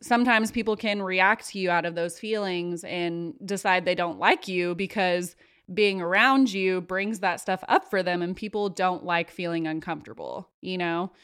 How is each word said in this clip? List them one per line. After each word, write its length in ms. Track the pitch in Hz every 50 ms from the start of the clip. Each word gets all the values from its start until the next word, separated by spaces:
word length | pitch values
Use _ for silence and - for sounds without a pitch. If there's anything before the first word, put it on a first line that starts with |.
sometimes 500 | - - 240 233 247 254 233 220 220 208
people 240 | - 233 220 220 214
can 260 | 202 - 220 208 202
react 460 | 196 185 185 185 185 196 220 220 - -
to 100 | - 196
you 120 | 185 180
out 140 | 175 170 165
of 100 | 175 165
those 240 | 170 170 175 170 -
feelings 640 | - 214 220 214 208 190 180 175 175 175 175 165 -
and 500 | - 165 180 175 170 170 170 170 165 - - 196
decide 400 | 190 202 190 - 208 185 185 175
they 100 | 185 180
don't 240 | 175 180 175 165 95
like 280 | 151 202 370 359 - -
you 280 | 185 180 175 175 175
because 600 | 170 196 185 - 220 190 180 175 180 175 180 - _ _ _ _ _ _ - 185
being 280 | 190 208 202 190 190
around 500 | 175 170 180 202 226 262 269 269 269 240
you 300 | 190 196 190 190 185 185
brings 400 | 175 180 185 190 196 208 220 190
that 180 | 196 190 175 -
stuff 240 | - - 185 185 - -
up 200 | - 381 - -
for 140 | - 190 185
them, 180 | 180 175 175
and 140 | 175 175 185
people 340 | - - 208 - 214 208 202
don't 340 | 170 - 185 185 180 170 -
like 260 | 175 170 170 175 -
feeling 340 | - - 185 170 170 165 160 160
uncomfortable, 840 | 156 160 156 - 165 - - - 107 - 80 64 62 - 180 _ _ _
you 160 | - 185 185 180
know? 340 | 175 170 170 170 180 190 _ _